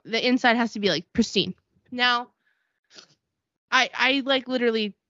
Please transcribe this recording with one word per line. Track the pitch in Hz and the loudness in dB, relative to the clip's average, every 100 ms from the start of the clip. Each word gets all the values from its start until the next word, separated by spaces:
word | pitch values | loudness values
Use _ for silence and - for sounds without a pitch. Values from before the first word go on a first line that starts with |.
the | 160 226 | -6 -2
inside | 247 247 247 233 | 0 2 4 2
has | 233 | 0
to | 214 | -2
be, | 196 | 0
like, | 156 - | 0 -2
pristine. | - 226 208 185 - _ _ - | -2 0 0 -2 -6 _ _ -14
Now, | 247 247 240 247 _ _ _ _ _ _ - - _ _ _ _ _ - | -4 0 0 -4 _ _ _ _ _ _ -20 -20 _ _ _ _ _ -2
I, | 254 233 | 0 0
I, | - 247 277 | 0 0 0
like, | 262 269 247 | 0 -2 -2
literally | 254 240 220 214 - _ | -2 0 0 -2 -8 _